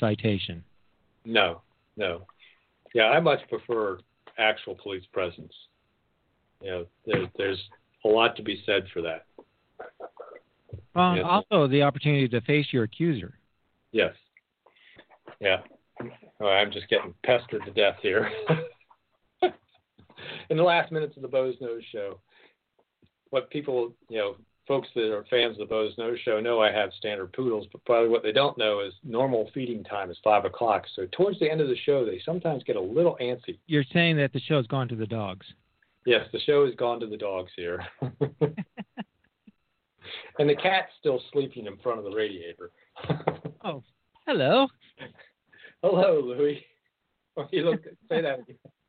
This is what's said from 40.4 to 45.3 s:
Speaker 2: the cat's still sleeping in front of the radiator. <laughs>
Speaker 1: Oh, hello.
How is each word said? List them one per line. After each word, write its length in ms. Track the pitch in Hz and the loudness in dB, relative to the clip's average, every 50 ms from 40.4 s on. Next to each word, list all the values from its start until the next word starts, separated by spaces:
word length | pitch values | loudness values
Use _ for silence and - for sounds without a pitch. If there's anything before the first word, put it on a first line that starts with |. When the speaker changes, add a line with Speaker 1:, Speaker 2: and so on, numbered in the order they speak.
| 147 147 | 2 2
Speaker 2:
the 60 | 143 | 2
cat's 380 | 147 - 185 190 190 - - - _ | 2 2 2 2 2 0 -2 -8 _
still 200 | - 151 131 123 - - - | -2 -2 -2 -2 -4 -4 -2
sleeping 340 | 143 135 127 - 123 110 | -2 -2 -2 -4 -12 -12
in 100 | 101 95 98 | -12 -12 -8
front 200 | - 123 113 110 | -4 -4 -4 -4
of 60 | 104 | -4
the 80 | 98 98 | -6 -4
radiator. 580 | 110 110 104 98 90 82 85 85 - 87 87 _ _ _ _ _ - - | -2 -4 -4 -4 -8 -12 -14 -16 -16 -18 -20 _ _ _ _ _ -10 -6
<laughs> 60 | - 165 156 - - - - - 147 151 _ - | -4 -4 -4 -2 -4 -4 -4 -6 -14 -14 _ -8
Speaker 1:
Oh, 180 | 202 156 135 - _ _ _ _ _ _ _ - | -8 -8 -8 -10 _ _ _ _ _ _ _ -4
hello. 440 | 320 277 190 131 135 185 254 269 262 _ _ _ _ _ - - - - - - _ | -2 0 2 4 4 4 4 4 2 _ _ _ _ _ -20 -20 -20 -20 -20 -20 _